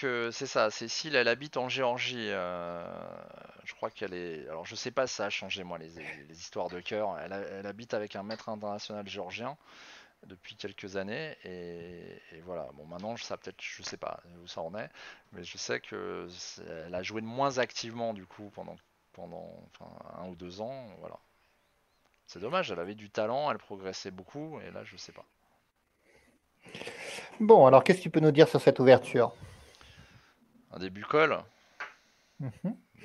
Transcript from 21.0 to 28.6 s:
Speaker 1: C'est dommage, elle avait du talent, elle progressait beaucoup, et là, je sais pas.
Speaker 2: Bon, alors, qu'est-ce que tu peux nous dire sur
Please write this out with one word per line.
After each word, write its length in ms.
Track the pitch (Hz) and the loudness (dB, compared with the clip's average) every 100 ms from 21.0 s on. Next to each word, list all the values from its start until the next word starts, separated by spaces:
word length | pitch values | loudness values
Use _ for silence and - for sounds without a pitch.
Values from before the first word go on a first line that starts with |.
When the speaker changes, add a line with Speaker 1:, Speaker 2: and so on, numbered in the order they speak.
| 82 - _ _ _ _ _ _ _ _ _ _ - | -16 -18 _ _ _ _ _ _ _ _ _ _ -20
Speaker 1:
C'est 140 | 90 | -10
dommage, 320 | 110 185 143 | -4 -2 -2
elle 80 | 85 | -6
avait 160 | 90 107 | -8 -10
du 120 | 104 | -8
talent, 440 | - 107 131 147 | -2 -2 0 -2
elle 60 | 107 | -4
progressait 520 | - 98 95 92 98 | -6 -12 -10 -10 -10
beaucoup, 480 | 92 92 143 156 131 92 | -12 -14 -12 -12 -12 -12
et 60 | |
là, 100 | 95 | -14
je 140 | 107 90 | -14 -16
sais 160 | - | -18
pas. 120 | - - _ _ _ _ _ _ _ _ - _ _ _ _ - - - - - - - - | -18 -20 _ _ _ _ _ _ _ _ -20 _ _ _ _ -18 -12 -12 -12 -12 -12 -10 4
Speaker 2:
Bon, 260 | 214 214 131 | 12 12 12
alors, 160 | 131 | 12
qu'est-ce 160 | 160 180 | 10 4
que 40 | |
tu 60 | 165 | 4
peux 100 | 160 | 6
nous 100 | 156 | 8
dire 180 | 143 151 | 10 10
sur 120 | 139 | 10